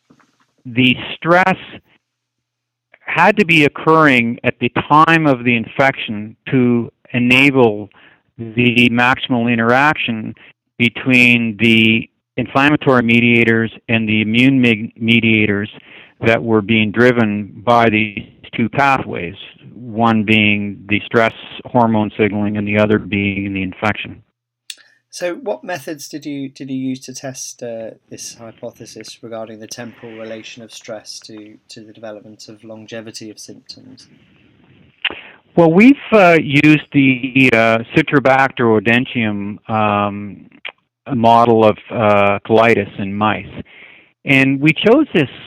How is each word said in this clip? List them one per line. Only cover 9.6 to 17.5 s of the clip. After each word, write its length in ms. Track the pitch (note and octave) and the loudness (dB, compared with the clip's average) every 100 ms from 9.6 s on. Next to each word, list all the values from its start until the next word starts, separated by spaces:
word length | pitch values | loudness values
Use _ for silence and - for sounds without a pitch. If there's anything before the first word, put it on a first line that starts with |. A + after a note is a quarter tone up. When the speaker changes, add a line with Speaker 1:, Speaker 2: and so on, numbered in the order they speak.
| A#2 B2+ D3 D#3 - A2 A2+ A#2 - _ _ - | 0 2 0 -2 -6 -8 -10 -14 -20 _ _ -4
Speaker 1:
between 800 | A#2 - C#3 B2+ B2 A#2+ A#2 G2+ | -2 -2 0 2 4 2 -2 -2
the 500 | A2+ A2+ A2 A2 - _ _ - | 2 4 4 0 -4 _ _ -10
inflammatory 680 | A#2+ C#3 C#3+ D3+ D3 B2+ | -4 0 0 0 2 2
mediators 720 | A#2 A#2 A#2+ A#2 A#2 A2+ A2 - - | 2 2 4 2 2 0 -2 -8 -6
and 180 | A2+ G#2+ | -4 -2
the 140 | G#2+ | -2
immune 400 | G#2+ A#2 C3 C3+ | 0 2 2 4
me-, 320 | B2 G#2+ A2+ - | 2 0 -4 -6
mediators 760 | A2+ A#2 A2+ A2 G#2+ G2+ G#2 - - - - _ | 0 2 2 2 0 -2 -6 -12 -20 -20 -20 _
that 220 | A2+ A2+ | -2 0
were 180 | A#2 A2 | 0 0
being 300 | G2 A2+ G#2+ | 2 0 0
driven 720 | G2+ B2 A#2+ A2 G#2 G#2 | 2 2 2 0 -4 -8